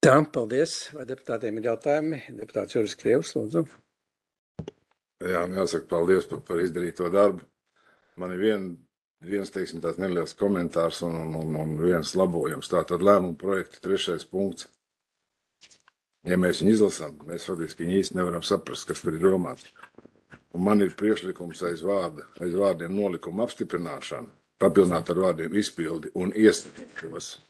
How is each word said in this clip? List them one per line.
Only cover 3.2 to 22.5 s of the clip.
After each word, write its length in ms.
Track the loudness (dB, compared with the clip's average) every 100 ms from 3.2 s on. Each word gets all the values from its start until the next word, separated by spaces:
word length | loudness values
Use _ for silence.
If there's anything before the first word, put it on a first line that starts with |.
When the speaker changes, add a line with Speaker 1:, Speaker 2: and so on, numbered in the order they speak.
| 2 -6
Speaker 1:
lūdzu. 240 | -2 -2 -2 -6 _ _ _ _ _ _ _ -16 -16 _ _ _ _ _
Speaker 2:
Jā, 220 | -4 -2 -2
nu 140 | 0
jāsaka 260 | 0 -2 -2
paldies 380 | 0 4 4 4
par, 140 | -8
par 160 | -6 -2
izdarīto 480 | -2 -2 -6 -4 0
darbu. 320 | 4 4 4 -10 _ _ _ _ _ _ -12
Man 140 | -8 0
ir 60 |
vien, 240 | 0 0 -4 -12 _ _ _ _
viens, 300 | -6 -6 -4
teiksim, 260 | -6 -8 -6
tāds 220 | -6 -4
neliels 320 | -2 -2 -4 -2
komentārs 640 | 0 0 -2 0 -2 -2 -6
un, 80 | -4
un, 160 | -6 -6
un, 160 | -4 -4
un 100 | -4 0
viens 320 | 2 2 0 0
labojums. 480 | 0 2 -4 -4 -2
Tātad 320 | -2 0 2 6
lēmuma 340 | 4 4 -6
projekta 400 | -4 -4 -4 -10 -4
trešais 420 | -2 -2 -4 -4
punkts. 400 | -4 -4 -4 -16 _ _ _ _ _ _ _ _ _ -20 _ _ _ _ _ -2
Ja 80 | 2
mēs 200 | 2 2
viņu 160 | 4 6
izlasām, 400 | 4 2 -10 -12 -12
mēs 180 | -10 -6
faktiski 380 | -6 -6 -6 0
viņu 160 | 2
īsti 180 | 2 -2
nevaram 240 | -2 -4
saprast, 460 | -2 -2 -2 -12 -8
kas 160 | -6 -4
tur 100 | 2
ir 80 |
domāts. 480 | 2 2 0 -8 -16 _ -20 -20 -20 _ _ -20 _
Un 160 | -2 2
man 160 | 4
ir 140 | 4 0
priekšlikums 640 | 0 0 -2 -10 -10 -6 -6
aiz 100 | -4
vārda, 440 | -2 -2 -2 -8 -18 -8
aiz 160 | -4